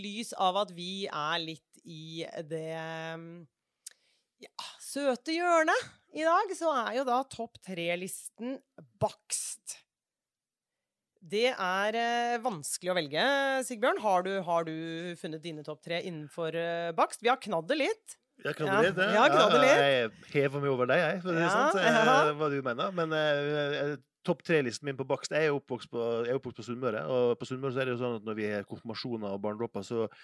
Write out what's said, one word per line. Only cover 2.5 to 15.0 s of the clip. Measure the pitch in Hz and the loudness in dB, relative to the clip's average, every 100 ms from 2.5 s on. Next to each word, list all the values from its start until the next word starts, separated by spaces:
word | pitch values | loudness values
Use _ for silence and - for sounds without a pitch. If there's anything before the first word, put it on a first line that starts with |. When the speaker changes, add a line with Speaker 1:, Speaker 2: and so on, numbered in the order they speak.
| 160 160 160 160 160 160 165 | -8 -6 -8 -8 -8 -8 -10
Speaker 1:
mm, | 165 170 160 _ _ _ - - _ _ _ _ | -14 -18 -20 _ _ _ -20 -20 _ _ _ _
ja, | - - - - | -18 -14 -14 -14
søte | - 269 285 240 - | -10 -2 0 0 -2
hjørnet | 320 349 330 320 453 - - _ | 0 4 4 4 2 -2 -14 _
i | 294 | -2
dag, | 320 349 427 | 2 4 2
så | 359 320 269 208 | -2 0 0 0
er | 233 | -2
jo | 262 | 0
da | 247 | 0
topp | 269 - 233 - | -2 -8 -10 -12
tre-listen | - 175 170 175 185 - - - 240 269 - - 147 _ | -10 -4 -2 -2 -4 -10 -14 -10 -8 -8 -12 -20 -20 _
bakst. | 214 - - - - - - - _ _ _ _ _ _ _ _ _ _ _ _ _ _ | -4 -4 -8 -6 -6 -10 -14 -18 _ _ _ _ _ _ _ _ _ _ _ _ _ _
Det | 170 202 247 - | -6 0 0 0
er, | 180 190 208 226 | 0 2 0 0
eh, | 233 240 240 240 | 0 0 0 -2
vanskelig | 240 175 139 - 180 | -2 -4 -6 -4 -2
å | 180 | -2
velge, | 147 147 240 277 277 269 262 | 0 0 2 2 2 0 -4
Sigbjørn. | 240 247 370 | 0 0 2
Har | 214 180 | 2 2
du, | 185 196 | 2 -2
har | 175 170 | 0 0
du | 165 160 165 165 | 0 -4 -6 -8